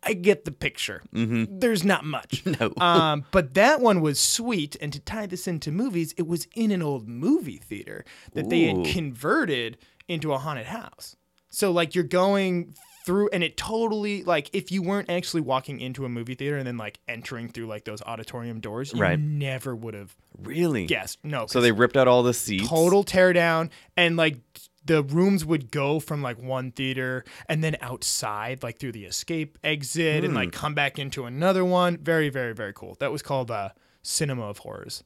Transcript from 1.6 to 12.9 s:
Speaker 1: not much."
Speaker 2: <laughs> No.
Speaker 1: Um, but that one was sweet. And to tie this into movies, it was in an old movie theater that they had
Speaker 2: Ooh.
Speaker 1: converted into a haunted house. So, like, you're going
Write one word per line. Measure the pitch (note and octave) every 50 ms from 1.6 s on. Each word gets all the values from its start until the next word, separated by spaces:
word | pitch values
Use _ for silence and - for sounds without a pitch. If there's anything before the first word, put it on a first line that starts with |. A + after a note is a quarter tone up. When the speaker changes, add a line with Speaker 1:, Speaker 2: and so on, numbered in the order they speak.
| A3 A#3+ A3+ G3 D#3+
Speaker 1:
not | G3+ F#3+ D#3+ -
much." | D3+ D3 B2 - - - - - F#3+
Speaker 2:
<laughs> | D#3+ -
No. | A#2 G#2+ - -
Speaker 1:
Um, | F3 F3 E3+ E3 E3 D#3 D3+ D3 C#3+ _ -
but | F#3+ F3 C3 C3
that | F#3+ G3+ B3+ D4+ C#4+
one | B3 A#3 G#3 F3+
was | D#3 D3+ C#3+ -
sweet. | - - - - A3+ A#3+ A#3+ F#3+ D3 D3 - -
And | - D3 C#3+
to | D3
tie | - - G3 A3 G#3
this | F#3+ F3+ F3+ - G3
into | F3 D#3 - D3+ D3
movies, | F3+ A#3 C4+ G3 E3+ E3 D3+ -
it | - E3+ D#3+
was | E3+ E3 - _ _
in | A3+ A3+ G#3+
an | G#3 F3+
old | E3+ D3+ C#3+ C3 A2 G#2+
movie | A#2+ A#2+ C#3 G3+ C#4+ E4+ A#3+ D3+ F#2+ -
theater | - - G#2+ G2+ - - G1+ G1+ - - - - - - _
that | - D3+ -
they | E3 E3+ E3
had | - G2+ F2+
Speaker 2:
Ooh. | -
Speaker 1:
converted | - - F#3 E3 D3 B2+ A2+ B2+ D#3 G#3+ D#4+ D4+ F#3 D3 B2 A#2+ A2+ A#2 _ _ _ _ _ -
into | _ F3 E3 D3+ D#3 C#3+
a | C3
haunted | C3 D#3+ D3 B2+ A2
house. | A#2 - A#3 A3 - - _ - - - _ _ _ _ _ _ _
So, | - - - G3 F3
like, | F3 E3+ D#3+ -
you're | F3+ F3
going | - - F3+ F#3 G3 G3+ G3 G3 F#3+ F3+ F3 F3 - - - - -